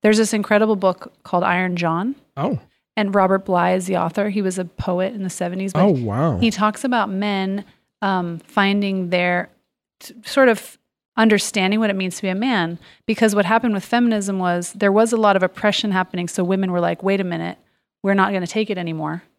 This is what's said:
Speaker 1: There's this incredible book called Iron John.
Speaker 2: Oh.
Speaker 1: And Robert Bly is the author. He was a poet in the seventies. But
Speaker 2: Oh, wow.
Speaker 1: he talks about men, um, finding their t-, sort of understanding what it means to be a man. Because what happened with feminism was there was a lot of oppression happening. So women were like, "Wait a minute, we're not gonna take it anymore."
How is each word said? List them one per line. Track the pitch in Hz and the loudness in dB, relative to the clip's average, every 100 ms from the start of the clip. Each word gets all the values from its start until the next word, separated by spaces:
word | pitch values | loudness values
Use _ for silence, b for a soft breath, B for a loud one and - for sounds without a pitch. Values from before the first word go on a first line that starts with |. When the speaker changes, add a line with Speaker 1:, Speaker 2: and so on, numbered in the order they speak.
Speaker 1:
There's | 214 214 | 4 4
this | 220 | 2
incredible | 214 202 208 214 208 | 0 2 2 2 2
book | 190 180 - _ | 0 -2 -8 _
called | - 175 | -4 0
Iron | 180 180 185 175 | 2 0 0 -2
John. | 170 165 214 277 _ | -2 -2 -4 -8 _
Speaker 2:
Oh. | - 160 175 - _ _ - | -6 -4 -4 -8 _ _ -4
Speaker 1:
And | 202 | 0
Robert | 196 190 190 190 | 2 2 2 0
Bly | 180 175 | 0 2
is | 185 180 | 0 -2
the | 185 | -2
author. | 175 165 202 | -2 -2 -4
He | 202 | -2
was | 190 185 | -4 -4
a | 180 | -8
poet | _ - 180 185 | _ -4 -2 -4
in | 226 | -4
the | 190 | -8
seventies. | - 175 185 190 | -6 -6 -4 -4
But | 185 | 2
Speaker 2:
Oh, | 196 | 2
wow. | 147 117 104 160 101 | 2 0 0 0 2
Speaker 1:
he | 226 | 0
talks | 208 214 214 | 0 -2 -2
about | 269 247 202 | -2 -2 -2
men, | 190 208 196 190 196 196 b b _ | -2 -2 -2 -2 -4 -8 b b _
um, | 202 185 175 165 - | -2 -2 -4 -8 -6
finding | - 196 202 202 190 180 | 0 2 2 0 -2 0
their | 180 180 180 180 _ _ _ _ _ | 0 2 0 -2 _ _ _ _ _
t-, | - - - | -20 -20 -6
sort | - 262 | 4 4
of | 214 - - _ _ _ - | 4 -4 -20 _ _ _ 2
understanding | 220 208 - - 190 214 | 4 4 2 0 0 2
what | 220 | 0
it | 196 | 0
means | 185 175 | -4 -4
to | |
be | 196 | -4
a | |
man. | 190 254 226 165 170 b b - | -2 0 0 0 -4 b b -6
Because | 220 220 | 2 2
what | 208 180 | 2 2
happened | 226 233 | 2 2
with | 202 | -2
feminism | - 240 240 220 196 196 | 0 0 2 0 -2 -2
was | 180 175 175 | 0 -2 -4
there | - 202 | -2 2
was | 202 226 | 4 2
a | 233 | 4
lot | 214 196 | 4 4
of | |
oppression | 180 - 214 202 220 | 0 0 0 0 -2
happening. | 185 185 180 175 | -2 -2 -4 -6
So | - | -4
women | 180 190 190 | 0 0 0
were | 175 | 0
like, | 170 170 | 0 -2
"Wait | 190 196 | -2 -2
a | |
minute, | 185 170 170 - _ _ _ _ | -2 -4 -6 -10 _ _ _ _
we're | 196 | -2
not | 196 190 | 2 2
gonna | 196 175 | 0 -4
take | 220 214 | -4 -2
it | 190 | -4
anymore." | 170 160 151 165 _ | -4 -4 -6 -8 _